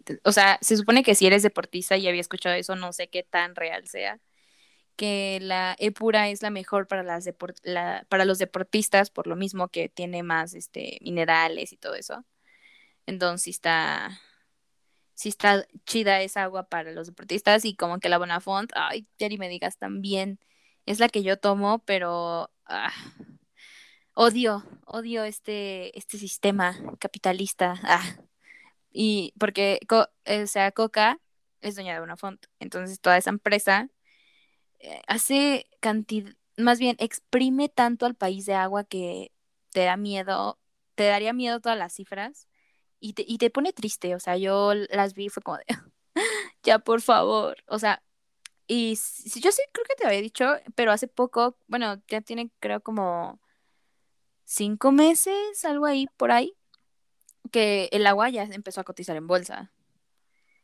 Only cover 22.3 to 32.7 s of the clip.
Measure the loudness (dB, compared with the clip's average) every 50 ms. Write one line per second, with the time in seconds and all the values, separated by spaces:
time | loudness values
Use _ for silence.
22.3 | -4 -6 -6 -8 _ _ _ -10 -8 -6 -6 -6 -8 -10 -14 -18 -20 -20 -20 -20
23.3 | -20 -20 _ _ _ _ -20 -20 -20 -20 -20 -20 _ _ _ _ _ 4 4 4
24.3 | 4 4 2 0 0 -2 -6 -12 -20 -20 _ -14 -12 -10 -8 -6 -6 -6 -6 -6
25.3 | -8 -10 -10 -10 -8 -8 -8 -8 -8 -10 -12 -12 -14 -16 -16 -14 -12 -12 -10 -10
26.3 | -6 -2 0 2 2 2 2 0 -2 -4 -10 -14 -10 -8 -8 -8 -8 -4 -2 -2
27.3 | 0 0 -2 -6 -2 0 0 0 -2 -2 0 2 2 2 2 -2 -10 -14 -18 _
28.3 | _ _ _ -20 -20 -20 _ _ _ _ _ _ -4 0 0 2 2 0 -2 -4
29.3 | -4 -2 -2 -2 0 2 2 2 0 0 0 4 4 4 4 4 _ _ -6 -4
30.3 | -2 -2 -2 -2 0 2 0 2 2 0 -2 0 2 4 4 4 2 0 _ _
31.3 | _ _ _ _ _ _ -10 -10 -10 -8 -8 -8 -8 -8 -10 -10 -12 -10 -10 -12
32.3 | -12 -12 _ _ _ -16 -14 -10